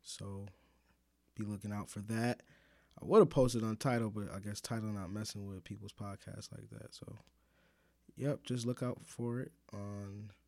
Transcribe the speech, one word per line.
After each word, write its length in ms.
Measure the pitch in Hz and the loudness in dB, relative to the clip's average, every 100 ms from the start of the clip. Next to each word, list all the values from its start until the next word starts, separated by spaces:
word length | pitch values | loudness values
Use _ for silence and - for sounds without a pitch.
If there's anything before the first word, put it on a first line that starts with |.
So 460 | - - 101 98 101 - - _ _ _ _ _ _ - | -12 -8 -6 -6 -8 -14 -20 _ _ _ _ _ _ -6
be 80 | |
looking 280 | 104 101 104 | -4 -4 -4
out 180 | 104 - | -4 -4
for 100 | 104 | -8
that. 420 | 104 113 120 - - - - - _ - | -2 2 2 0 -6 -20 -20 -20 _ -10
I 40 | - | 8
would 140 | 208 | 10
have 100 | 180 | 10
posted 340 | 143 127 113 | 8 6 6
on 120 | 110 110 | 2 2
Tidal, 340 | 139 120 110 | 4 4 2
but 200 | 104 98 | -2 -4
I 80 | 98 | -6
guess 220 | 101 101 | -6 -6
Tidal 280 | - 113 110 | -2 -2 0
not 220 | 101 90 | -2 -4
messing 360 | 101 107 104 101 | -4 -4 -6 -6
with 160 | 95 | -8
people's 300 | - 101 101 | -8 -10 -10
podcasts 580 | - 101 98 - 104 101 | -8 -8 -8 -10 -12 -12
like 180 | - 104 | -14 -14
that. 220 | 110 - | -12 -14
So, 240 | - - - - _ _ _ _ _ _ _ - - | -14 -14 -14 -18 _ _ _ _ _ _ _ -20 -2
yep, 280 | 135 147 | 0 0
just 220 | - 127 117 | 0 0 0
look 180 | 120 | 0
out 160 | 123 - | -2 -2
for 360 | - - 120 120 | -8 -4 -2 -2
it 100 | - - - | -4 -10 -14
on 580 | 101 101 101 101 101 107 - | -8 -6 -6 -8 -8 -12 -14